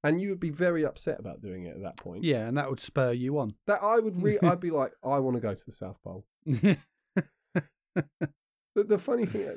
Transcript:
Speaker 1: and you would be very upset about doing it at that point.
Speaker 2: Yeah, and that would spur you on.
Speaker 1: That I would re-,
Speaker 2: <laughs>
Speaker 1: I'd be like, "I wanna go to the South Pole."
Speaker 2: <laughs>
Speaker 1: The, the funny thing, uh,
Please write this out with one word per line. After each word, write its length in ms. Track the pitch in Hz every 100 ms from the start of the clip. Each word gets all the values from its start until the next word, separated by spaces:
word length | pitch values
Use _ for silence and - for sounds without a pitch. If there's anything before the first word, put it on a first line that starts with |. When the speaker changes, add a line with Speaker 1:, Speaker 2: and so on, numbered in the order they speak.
Speaker 1:
and 160 | 147 170
you 80 | 196
would 100 | 190
be 100 | 175
very 340 | 151 180 165
upset 340 | 151 - - 139
about 200 | 98 73
doing 240 | 104 92
it 120 | 87 -
at 60 |
that 140 | 98 -
point. 280 | - 87
Speaker 2:
Yeah, 220 | 160 127 113
and 100 | 135
that 100 | 139
would 100 | 131
spur 320 | - 143 127
you 260 | 123 127 147
on. 160 | 113 - -
Speaker 1:
That 160 | 208
I 160 | 202 233
would 240 | 220 175
re-, 160 | - 208
Speaker 2:
<laughs> 40 |
Speaker 1:
I'd 180 | 175 175
be 100 | 180
like, 220 | 156 131 -
"I 140 | 127 139
wanna 220 | 131 123
go 140 | 110
to 100 | 95 -
the 60 |
South 260 | - 95 -
Pole." 220 | - 90 - _ 156
Speaker 2:
<laughs> 80 | 123 190 170 _ _ _ - - _ _ 180 - _ _ - - _ 160 _ _ _ _ -
Speaker 1:
The, 60 |
the 160 | 208 202
funny 260 | 226 247
thing, 220 | 202 214
uh, 60 | 196